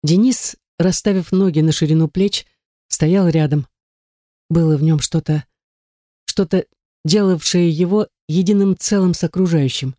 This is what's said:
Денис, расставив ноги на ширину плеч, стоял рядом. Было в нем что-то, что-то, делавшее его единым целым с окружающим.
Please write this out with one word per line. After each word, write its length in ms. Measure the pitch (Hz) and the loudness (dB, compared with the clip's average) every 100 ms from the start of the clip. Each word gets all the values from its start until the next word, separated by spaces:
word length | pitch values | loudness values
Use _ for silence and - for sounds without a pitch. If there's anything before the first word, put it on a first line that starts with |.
Денис, 520 | 151 180 247 247 - - _ _ | 0 2 2 0 -8 -14 _ _
расставив 520 | 175 175 - 190 170 | -2 0 -2 -2 0
ноги 280 | 185 190 156 | 0 0 2
на 120 | 160 | 0
ширину 360 | 156 151 160 160 | 0 0 2 0
плеч, 380 | - 202 - - _ _ _ _ | 0 -2 -2 -10 _ _ _ _
стоял 400 | - 156 190 180 | -2 2 2 2
рядом. 400 | 160 151 147 - _ _ _ _ _ _ _ _ | 2 0 -2 -4 _ _ _ _ _ _ _ _
Было 280 | 165 160 151 | 0 2 2
в 60 | |
нем 160 | 156 151 | 2 0
что-то, 440 | - 165 - 151 - _ _ _ _ _ _ _ - - | 0 -4 -2 -4 -4 _ _ _ _ _ _ _ -8 -4
что-то, 300 | 185 185 - _ _ _ | -2 -2 -4 _ _ _
делавшее 680 | 156 202 196 175 - 180 170 | 0 2 2 0 0 0 0
его 360 | 156 175 208 - _ - | 0 0 -2 -4 _ -4
единым 500 | 160 185 202 196 185 | -2 2 2 2 -2
целым 380 | - 202 185 170 | -2 0 0 0
с 80 | |
окружающим. 720 | 170 180 185 165 135 - 135 | -4 -2 0 0 0 -4 -10